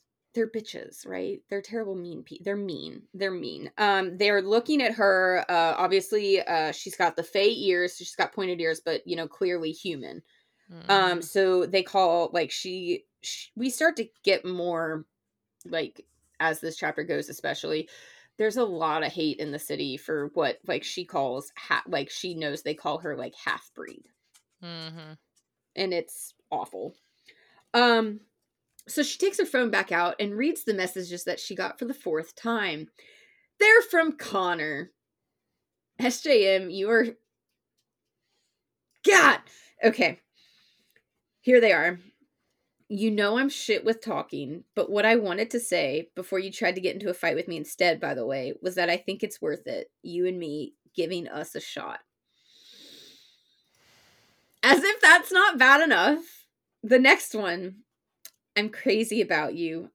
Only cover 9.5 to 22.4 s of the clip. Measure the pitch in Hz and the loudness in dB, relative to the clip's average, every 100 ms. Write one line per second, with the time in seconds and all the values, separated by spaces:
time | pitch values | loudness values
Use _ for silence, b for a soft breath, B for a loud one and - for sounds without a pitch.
9.5 | 175 160 160 190 147 113 76 - _ _ | -2 -4 -6 -8 -8 -10 -14 -20 _ _
10.5 | _ _ 170 - 196 185 175 165 196 190 | _ _ -10 2 4 4 0 -2 2 2
11.5 | 185 180 190 185 196 180 170 165 175 156 | 2 2 0 0 2 4 2 0 -2 -2
12.5 | - 185 185 175 - - _ - - - | -6 -8 -8 -4 -6 -8 _ -14 -14 -14
13.5 | - 254 - 320 320 220 _ - 185 180 | -8 -6 0 0 0 -6 _ 2 2 0
14.5 | 180 175 165 165 156 156 _ _ _ _ | -4 -4 -2 -4 -6 -10 _ _ _ _
15.5 | _ - 165 131 - - _ _ - 160 | _ -8 -6 -6 -10 -20 _ _ -4 -2
16.5 | 156 160 160 151 151 170 147 147 143 143 | -2 -6 -6 -6 -4 -4 -4 -6 -8 -8
17.5 | 139 - 156 160 B B B B - 214 | -6 -4 -6 -6 B B B B -4 -2
18.5 | 226 226 170 160 156 147 175 156 - 151 | 0 -2 -2 -2 -2 -2 -2 -4 -4 -6
19.5 | 147 - 147 139 135 - 156 147 170 143 | -8 -8 -6 -6 -8 -6 -6 -4 -2 -2
20.5 | 117 - 120 - - 175 170 135 127 156 | -4 -6 -6 -6 -10 -6 -4 -4 -4 -10
21.5 | - - - - 175 - - 185 165 | -16 -4 -4 -2 -6 -6 -10 -10 -8